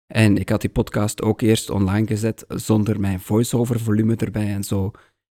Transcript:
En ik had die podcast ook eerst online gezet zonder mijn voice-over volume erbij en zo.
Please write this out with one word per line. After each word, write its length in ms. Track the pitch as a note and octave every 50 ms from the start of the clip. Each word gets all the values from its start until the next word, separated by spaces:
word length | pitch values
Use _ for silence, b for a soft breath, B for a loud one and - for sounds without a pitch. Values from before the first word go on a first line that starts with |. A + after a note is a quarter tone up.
| _
En 300 | - - - A2 G#2 G2
ik 120 | G2 F#2+ -
had 120 | A#2 G#2
die 100 | - G2+
podcast 520 | - - G#2+ - - A2 G#2 G#2+ - -
ook 180 | - A2 A2 -
eerst 300 | - A2 A2 - - -
online 360 | A2+ G2+ G2+ F#2 F#2+ G#2 A2
gezet 380 | G#2 A2 G#2 A2 A2+ G#2+ - - -
zonder 520 | - - - - A2 G#2+ G#2 G#2+ G#2+ G#2
mijn 200 | G2+ G2 F#2+ F#2
voice-over 600 | F#2 - G#2+ A2 A#2+ - - A#2 A#2 B2 B2 A#2
volume 360 | A2+ A2 G#2 G#2+ A2 A2 A#2
erbij 380 | A2 A#2 G#2 G2 G#2+ G#2 G#2 G#2
en 100 | G2+ G2+
zo. 260 | - G#2+ G2 F#2+ G2+ b b b b b _ _ _